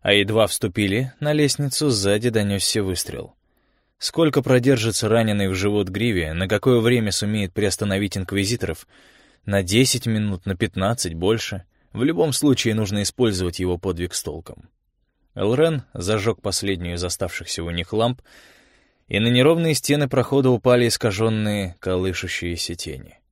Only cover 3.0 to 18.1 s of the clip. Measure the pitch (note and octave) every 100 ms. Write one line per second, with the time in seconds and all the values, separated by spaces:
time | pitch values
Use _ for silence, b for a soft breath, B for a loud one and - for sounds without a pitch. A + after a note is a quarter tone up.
3 | - - G#2 _ _ _ _ _ _ _
4 | - - D#3+ C#3 C3 B2+ B2 B2+ A2 G2+
5 | G#2+ A#2 A2 G#2 F#2+ F#2 G2+ G#2 F#2+ G2
6 | A#2 F#2+ D#2 E2 F#2 G#2 C3+ A#2+ A2+ A#2+
7 | G#2+ - G#2 G#2+ F#2+ - G2+ - G#2 G2
8 | G2+ G2 F2+ G2 G2 A#2+ E2+ D#2+ - b
9 | b b b b - G2 F2+ G#2+ C3 B2
10 | A#2+ A2 G#2 F#2 - F#2 A2 - F#2+ A#2+
11 | F2 E2 F2+ A2+ - F#2+ - _ _ G2+
12 | C3+ E3+ D#3+ C3 D3 B2+ A2+ A2 G#2 G#2
13 | G2+ - A#2 F#2 F2+ E2+ F2+ F2 G2 F2
14 | F2 - - D#2 - - - _ _ _
15 | _ _ _ - G2 B2+ E3 D3+ - -
16 | F2+ G#2+ G#2+ A2 G2+ - G2 F#2 F2 F2
17 | F2 - F#2+ - E2 - E2+ E2+ E2+ G#2+
18 | A#2+